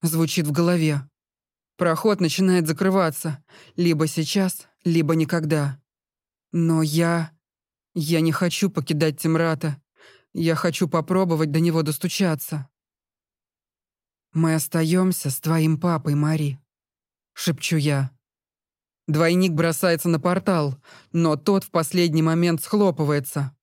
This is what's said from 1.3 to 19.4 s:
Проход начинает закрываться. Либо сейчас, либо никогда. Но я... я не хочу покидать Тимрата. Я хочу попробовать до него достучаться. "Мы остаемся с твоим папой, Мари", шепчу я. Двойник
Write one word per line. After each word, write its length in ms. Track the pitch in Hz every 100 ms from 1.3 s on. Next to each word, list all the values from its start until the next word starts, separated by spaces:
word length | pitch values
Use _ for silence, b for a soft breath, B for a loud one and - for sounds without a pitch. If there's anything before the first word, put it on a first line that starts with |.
| _ _ _ _ _
Проход 440 | 175 160 220 208
начинает 460 | 170 - 190 180 160
закрываться. 760 | 156 190 190 170 147 165 143 _ B B B
Либо 300 | 175 156 156
сейчас, 640 | - 156 202 190 - - _
либо 320 | - 165 156 165
никогда. 680 | 156 175 156 156 143 135 _ _ _ _ _ _ _
Но 320 | 170 165 160
я... 480 | 156 151 170 170 160 _ _ _ _ _ _ -
я 260 | 151 165
не 100 | 160
хочу 380 | 151 175 - 196
покидать 500 | - 139 156 160 147
Тимрата. 640 | 160 160 165 156 160 143 _ b b b b
Я 220 | - 165
хочу 340 | 160 175 160 170
попробовать 640 | 170 156 185 190 160 156
до 80 | 151
него 220 | 170 165
достучаться. 880 | 156 151 180 - 190 156 - 151 135 _ _ _ _ _ _ _ _ _ _ _ _ _ _ _ _
"Мы 200 | 160 165
остаемся 800 | 160 - 175 160 180 185 175 143
с 80 | 135
твоим 400 | 160 160 156 160
папой, 340 | 180 160 156
Мари", 460 | 143 147 156 147 139 _ _ _ _ _ _ _
шепчу 440 | - - 156 - 160
я. 340 | 147 139 135 _ _ _ _ _ _ _ _ _ -
Двойник 460 | 151 165 175